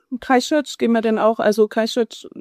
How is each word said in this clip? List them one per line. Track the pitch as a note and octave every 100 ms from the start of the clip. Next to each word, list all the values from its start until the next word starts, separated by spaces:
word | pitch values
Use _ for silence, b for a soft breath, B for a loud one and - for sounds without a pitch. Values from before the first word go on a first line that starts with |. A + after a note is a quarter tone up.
| _ B3
Christchurch | - B3+ - D4+ C4+ -
gehen | A#3
wir | A#3
denn | A3+ A3
auch, | G#3+ A3+
also | - G#3+ G#3+
Christchurch | - A3 - A3 - - -